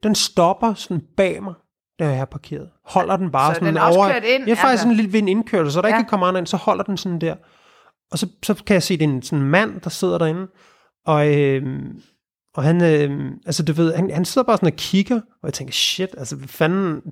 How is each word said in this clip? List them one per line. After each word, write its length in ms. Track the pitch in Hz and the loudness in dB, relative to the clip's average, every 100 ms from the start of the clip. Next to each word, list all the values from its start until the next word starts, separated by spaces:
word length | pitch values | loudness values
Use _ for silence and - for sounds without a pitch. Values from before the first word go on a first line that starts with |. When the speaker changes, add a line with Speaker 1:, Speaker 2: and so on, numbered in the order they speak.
Speaker 1:
den 120 | 214 | 0
stopper 600 | 202 - - 170 254 233 | 0 0 2 2 2 -2
sådan 280 | 196 - 175 - - | -4 -6 -6 -4 0
bag 260 | 190 165 | 0 0
mig, 120 | 196 170 _ _ _ - | -10 -14 _ _ _ -4
der 100 | 156 | -2
jeg 100 | 131 | -2
har 60 | |
parkeret. 440 | 135 147 - 151 - _ - | -4 -10 -12 -12 -12 _ -4
Holder 300 | 185 175 190 | -2 0 0
den 140 | 185 | 0
bare 200 | 135 151 | 2 2
Speaker 2:
Så 40 | 165 | 2
Speaker 1:
sådan 100 | 170 | 0
Speaker 2:
den 80 | 160 | 2
er 60 | |
også 160 | 185 180 | 4 6
Speaker 1:
over. 140 | 196 | 4
Speaker 2:
kørt 120 | 214 | 2
ind, 200 | 214 262 294 | 0 0 2
Speaker 1:
Jeg 60 | |
er 40 | 233 | 2
faktisk 80 | 269 | 4
Speaker 2:
altså? 120 | 240 | 4
Speaker 1:
sådan 140 | 233 220 | 4 2
lidt 160 | 208 | 2
ved 80 | 220 | 2
en 80 | 202 | 2
indkørsel, 440 | 202 226 196 151 | 0 0 0 0
så 80 | 156 | 0
der 60 | 208 | 2
Speaker 2:
Ja. 100 | 220 | 2
Speaker 1:
ikke 100 | 220 | 0
kommer 160 | 202 180 | 0 0
andre 120 | 185 | 0
ind, 80 | 175 | -2
så 100 | 185 | -2
holder 280 | - - | 0 -2
den 120 | 202 190 | -2 -6
sådan 240 | 190 170 | -6 -4
der. 140 | 165 156 _ _ _ _ _ _ _ | -4 -6 _ _ _ _ _ _ _
Og 60 | 175 | -6
så, 80 | 185 - | -6 -4
så 120 | - 208 - | -4 -2 2
kan 80 | |
jeg 80 | 190 | 0
se, 120 | - 170 | 2 0
det 60 | |
er 40 | 151 | 0
en 140 | 131 | 0
sådan 220 | - 151 | -2 -2
mand, 360 | 139 175 220 196 | 2 2 0 -4
der 100 | 170 | -10
sidder 280 | - 185 170 | -4 -2 0
derinde. 280 | 160 170 190 _ _ _ _ _ - | 0 -2 -8 _ _ _ _ _ -2
Og, 280 | 151 147 | 2 2
øhm, 640 | 147 139 135 135 139 139 - - _ _ _ _ - | 2 2 0 -4 -8 -10 -14 -20 _ _ _ _ -2
og 60 | |
han, 220 | 139 170 | 2 4
øhm, 460 | 170 151 143 139 139 - - | 4 2 0 -2 -8 -10 -6
altså, 160 | 156 | -4
du 100 | 156 | -2
ved, 220 | 156 165 | 0 0
han, 160 | 160 185 | 0 -2
han 140 | 170 | -2
sidder 220 | 180 277 240 | -2 0 0
bare 100 | 214 | 2
sådan 100 | 170 | 0
og 40 | - | -2
kigger, 400 | - 190 196 240 | 0 0 2 -2
og 60 | - _ | -4 _
jeg 80 | 160 | -10
tænker, 200 | - 131 | -10 -8
"Shit, 360 | - - - 185 - | -4 -2 -2 -6 -8
altså, 180 | 131 139 | -12 -12
hvad 120 | 135 | -12
fanden, 520 | - 165 190 190 151 - | -2 0 2 0 -4 -6